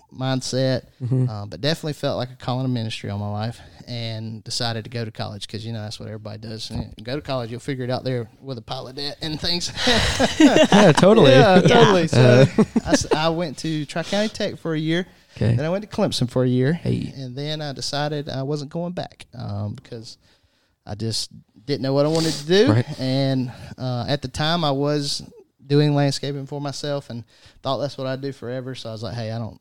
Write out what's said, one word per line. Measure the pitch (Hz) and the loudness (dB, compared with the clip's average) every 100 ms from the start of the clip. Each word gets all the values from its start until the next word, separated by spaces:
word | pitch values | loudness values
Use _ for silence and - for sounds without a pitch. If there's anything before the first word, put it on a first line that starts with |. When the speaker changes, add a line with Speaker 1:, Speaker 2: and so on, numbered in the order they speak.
| _ | _
Speaker 1:
mindset, | - 131 131 - 127 131 127 - _ | -8 -4 -4 -2 -2 0 -2 -6 _
Speaker 2:
Mm-hmm. | 123 131 127 | -2 0 0
Speaker 1:
uh, | 104 104 | -4 -10
but | 80 | -6
definitely | 139 165 156 | -4 -4 -6
felt | 143 143 98 | -6 -4 -4
like | 127 | -6
a | 127 | -8
calling | - 127 131 | -6 -4 -2
of | |
ministry | 123 113 - 107 | -4 -4 -8 -8
on | 101 | -6
my | 104 | -6
life, | 104 113 - - - - | -6 -6 -8 -18 -20 -14
and | 120 113 110 110 110 | -10 -8 -8 -10 -12
decided | - - 120 113 | -10 -4 -4 -4
to | 104 | -6
go | 120 110 | -8 -8
to | |
college | - 104 104 - | -8 -10 -10 -10
'cause, | 104 113 | -10 -8
you | |
know, | 113 | -8
that's | 104 - | -10 -12
what | 110 | -12
everybody | 110 107 107 | -12 -14 -14
does. | 113 110 - | -12 -12 -10
And | 113 107 - | -8 -10 -12
go | 110 143 | -10 -8
to | |
college, | 147 131 117 | -6 -6 -6
you'll | 117 | -8
figure | - 131 | -8 -6
it | 123 | -4
out | 127 | -4
there | 131 123 107 _ | -2 -4 -6 _
with | 135 123 | -14 -12
a | |
pile | - 131 123 | -10 -12 -10
of | 131 | -10
debt | 143 - | -10 -8
and | 160 151 | -8 -4
things. | 180 175 - - | -4 -4 -4 -2
<laughs> | 254 226 - - 262 - | 2 2 2 2 0 6
Speaker 2:
Yeah, | 311 208 202 196 202 | 6 8 6 8 8
totally. | 143 185 220 135 | 8 8 8 10
Speaker 1:
Yeah, | 131 220 185 | 10 8 8
Speaker 3:
Yeah. | 175 | 8
Speaker 1:
totally. | 240 233 180 160 | 8 8 6 4
So | 123 123 123 135 - | 6 8 8 6 4
Speaker 2:
Uh. | - | 2
<laughs> | 233 - | 0 2
Speaker 1:
I | |
s-, | 269 - | 0 2
I | - 165 | 0 0
went | 165 170 - | 0 -4 -6
to | 160 156 147 | -4 -4 -4
Tri-County | 170 160 202 214 | -6 -2 -2 -2
Tech | - 202 - | -2 -6 -4
for | 165 | -4
a | 156 | -2
year. | 160 170 185 _ _ - | 0 -2 -2 _ _ -2
Speaker 2:
Okay. | 113 120 | 0 2
Speaker 1:
Then | 156 | 0
I | |
went | 190 | -4
to | 214 | -4
Clemson | - 175 - 123 | -2 0 0 -2
for | 127 | 0
a | 127 | 2
year. | 123 131 | 2 2
Speaker 2:
Hey. | 170 127 120 113 135 | 0 -2 -4 -4 -10
Speaker 1:
And | 127 127 | -12 -10
then | 147 156 | -8 -8
I | 147 | -8
decided | 123 - 143 147 151 147 | -8 -6 -4 -4 -4 -6
I | 131 | -6
wasn't | 135 151 139 | -4 -6 -6
going | 170 175 | -8 -8
back, | 175 - - - - | -8 -10 -14 -18 -12
um, | 113 101 104 | -8 -6 -6
because | 113 - 117 113 - _ _ _ _ _ _ - | -8 -14 -16 -16 -20 _ _ _ _ _ _ -14
I | 104 | -8
just | 113 107 - - _ _ 107 | -6 -4 -8 -12 _ _ -6
didn't | 139 | -4
know | 131 | 0
what | 139 147 | 2 2
I | |
wanted | 165 160 | 2 0
to | 147 147 | -2 2
do. | 190 240 | 4 6
Speaker 2:
Right. | 117 139 156 | 4 0 -4
Speaker 1:
And, | 131 131 135 131 123 - - - | -2 0 0 0 -4 -8 -16 -10
uh, | 127 123 95 | -6 -4 -4
at | 143 | -4
the | 127 | -4
time, | - 156 175 | -4 -2 0
I | 151 | 0
was | 135 143 147 139 - - - _ _ 139 | 0 0 -2 -4 -6 -10 -20 _ _ 0
doing | 143 147 | 4 4
landscaping | 143 143 135 135 139 135 | 4 2 0 -6 -8 -8
for | 147 | -8
myself | 143 131 147 143 - | -8 -8 -6 -6 -6
and | 117 - _ - _ | -14 -14 _ -20 _
thought | 135 123 | -4 -4
that's | 139 - | -4 -6
what | 131 | -6
I'd | 131 | -6
do | 139 | -8
forever. | 131 117 127 127 | -10 -10 -8 -8
So | 123 113 | -12 -12
I | |
was | 110 | -10
like, | 107 117 | -8 -6
"Hey, | 110 | -6
I | 113 | -6
don't | 113 - | -8 -12